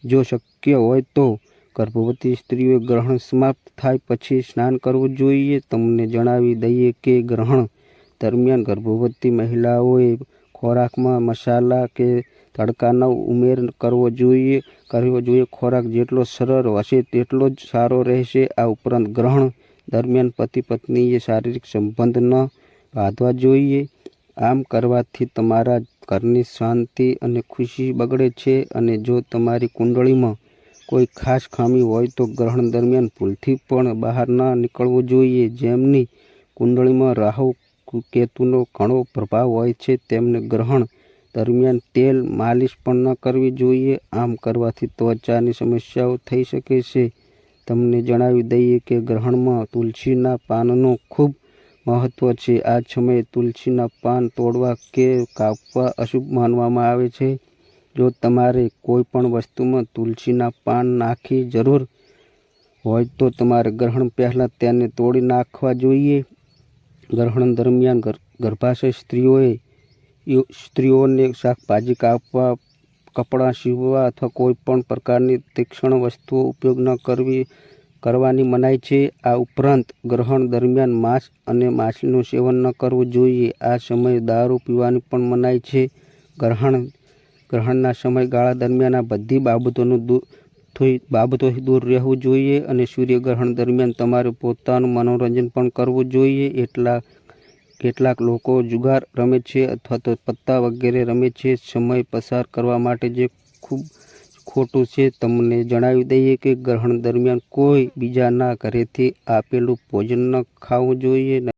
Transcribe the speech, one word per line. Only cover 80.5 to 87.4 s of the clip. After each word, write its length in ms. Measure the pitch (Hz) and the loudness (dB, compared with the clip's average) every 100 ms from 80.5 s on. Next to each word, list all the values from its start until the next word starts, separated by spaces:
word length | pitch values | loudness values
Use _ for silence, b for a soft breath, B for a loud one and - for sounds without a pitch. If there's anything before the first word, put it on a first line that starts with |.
| 120 123 127 131 | 0 0 2 0
માંસ 300 | 117 117 127 - _ | 0 0 -2 -4 _
અને 260 | - 120 123 | -4 0 0
માછલીનું 560 | 120 113 113 139 127 | 0 -2 -4 -2 0
સેવન 320 | 117 127 123 127 | 0 -2 0 2
ન 160 | 127 | 0
કરવું 360 | 123 127 127 123 | -2 -2 0 0
જોઈએ. 400 | 123 127 127 117 - | 2 2 2 -2 -2
આ 220 | - 123 | -4 -4
સમયે 420 | - 120 123 123 | -2 -2 0 0
દારૂ 380 | 113 113 123 127 | 0 0 0 -2
પીવાની 420 | - 123 120 123 | -2 0 0 0
પણ 220 | - 123 | -2 -4
મનાઈ 360 | 123 123 123 127 | -2 0 0 0
છે. 220 | - 135 131 _ b b b - | -2 -2 -2 _ b b b -4
ગ્રહણ, 380 | 113 113 135 131 127 _ b b b b | -2 0 0 0 -2 _ b b b b